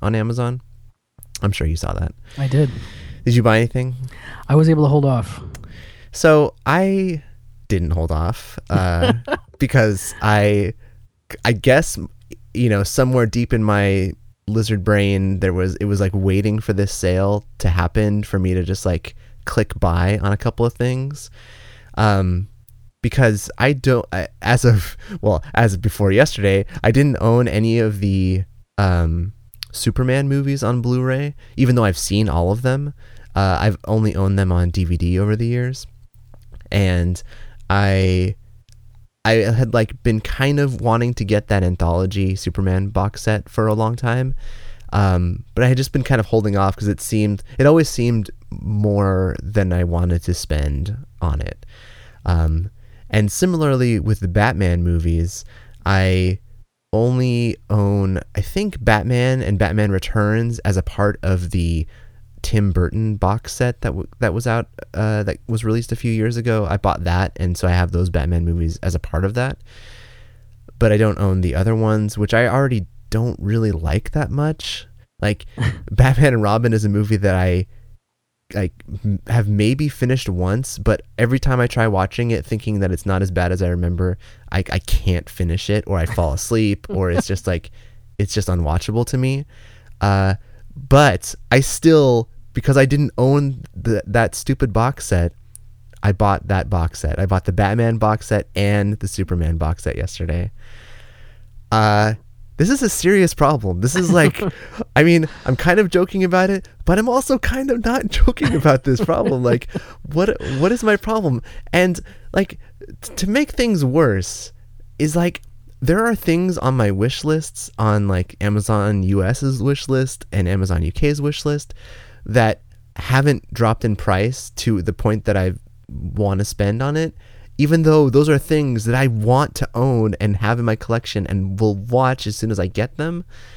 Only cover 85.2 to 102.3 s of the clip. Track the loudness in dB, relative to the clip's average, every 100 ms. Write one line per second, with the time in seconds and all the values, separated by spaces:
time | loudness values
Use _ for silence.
85.2 | -4 -4 -2 -2 -2 -2 -2 -2 -2 -2
86.2 | -2 -2 -2 0 0 -2 -4 -4 -2 -2
87.2 | -2 -4 -4 -4 -6 -20 -20 -20 -18 -6
88.2 | -4 -2 -2 -2 0 -2 -2 -2 -2 -2
89.2 | -2 -4 -8 -16 -20 -20 -20 -2 0 2
90.2 | 2 0 -6 -20 -20 -14 2 6 6 2
91.2 | -6 -12 2 2 2 2 4 6 6 2
92.2 | 0 -10 -10 -4 2 4 4 2 0 2
93.2 | 2 4 0 -4 -12 -8 -2 -2 0 0
94.2 | 0 -2 -4 -2 0 0 0 -2 -2 0
95.2 | 0 -4 -20 -20 -20 -20 -20 -4 -2 2
96.2 | 2 0 0 -2 0 0 -2 -2 -6 -2
97.2 | 0 0 0 0 2 2 0 2 0 0
98.2 | 0 -2 -2 -2 0 2 0 -2 -6 -4
99.2 | -2 0 0 0 0 -2 -4 -4 -6 -6
100.2 | -4 -4 -4 -8 -18 -18 -18 -20 -20 -20
101.2 | -20 -20 -20 -20 -2 2 4 4 2 -2
102.2 | -10